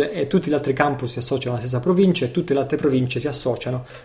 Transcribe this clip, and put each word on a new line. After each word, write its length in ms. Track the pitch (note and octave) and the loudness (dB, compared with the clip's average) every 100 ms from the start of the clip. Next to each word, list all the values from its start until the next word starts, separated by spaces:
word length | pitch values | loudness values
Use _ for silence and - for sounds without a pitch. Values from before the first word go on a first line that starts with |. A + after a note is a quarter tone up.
| C#3+ | -2
e 140 | F3 - | -2 0
tutti 240 | F#3+ D3 | 0 2
gli 40 | |
altri 200 | D3 C#3+ | 0 0
campus 380 | C3 D3 C3 A#2+ | 2 2 0 -4
si 80 | - | -4
associano 360 | - C3 B2 B2 | -2 -2 -2 -4
alla 60 | |
stessa 180 | B2 B2 | -2 -2
provincia 460 | F3 F3+ F#3+ D#3+ B2+ | 2 4 4 4 0
e 60 | |
tutte 220 | F3 - | 0 0
le 60 | C#3 | 0
altre 160 | C3+ D3+ | 0 0
province 440 | D3+ C3 B2+ B2+ | 2 2 0 -2
si 80 | C#3+ | -4
associano 580 | B2+ B2+ A2+ B2 B2+ B2+ - | -4 -2 -2 -2 -6 -6 -14